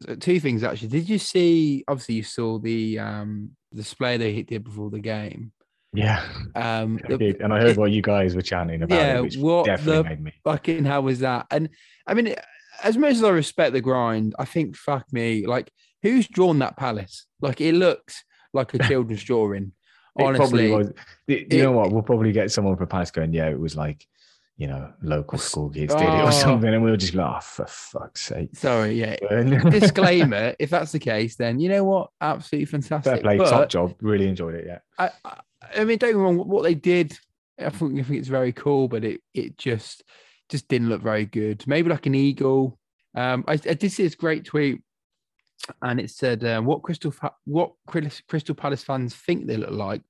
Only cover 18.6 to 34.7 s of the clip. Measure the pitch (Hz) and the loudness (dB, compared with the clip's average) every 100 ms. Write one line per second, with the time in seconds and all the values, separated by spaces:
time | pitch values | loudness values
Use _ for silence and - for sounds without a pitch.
18.6 | 127 123 123 131 113 104 - 117 107 98 | -2 0 2 2 0 -6 -2 0 0 -2
19.6 | 95 - _ _ _ - 135 135 135 117 | -8 -12 _ _ _ 0 2 4 4 4
20.6 | 110 107 104 - - - - 117 92 135 | 4 4 0 -4 -20 -10 -2 -2 2 4
21.6 | 135 120 98 110 104 117 110 104 101 110 | 6 4 4 2 2 2 4 2 0 0
22.6 | 98 90 87 95 87 - 80 82 78 67 | 0 0 -2 -2 -2 -2 -2 0 0 -2
23.6 | 80 76 76 73 _ _ _ _ _ - | -4 -4 -6 -8 _ _ _ _ _ -10
24.6 | 71 67 67 - 78 76 73 - - 78 | -8 -8 -12 -10 -4 -4 -4 -6 -6 -6
25.6 | 73 76 76 151 160 160 - 143 139 117 | -6 -4 -2 2 4 4 4 4 4 4
26.6 | 110 113 113 107 92 92 73 - - - | 4 4 4 2 0 -2 -2 -4 -10 -12
27.6 | - - - - - - - - - - | -12 -14 -12 -12 -12 -12 -10 -8 -10 -4
28.6 | 139 117 107 113 110 - 101 110 127 135 | 0 0 0 -2 -4 -6 0 2 4 6
29.6 | 165 208 202 170 185 180 147 101 117 - | 6 6 6 6 4 6 4 2 -2 -2
30.6 | 147 170 156 156 127 107 113 - 117 123 | -2 0 -2 -4 -2 -2 -2 -2 -2 0
31.6 | 175 196 190 190 - _ 151 147 - 147 | 0 2 2 0 -2 _ -4 -4 -4 -4
32.6 | 147 147 - 151 135 123 104 104 175 123 | -4 -6 -4 -2 0 2 2 4 6 6
33.6 | 143 87 90 - 107 101 98 90 85 82 | 4 2 -2 -2 0 2 0 -2 -6 -8
34.6 | 85 | -12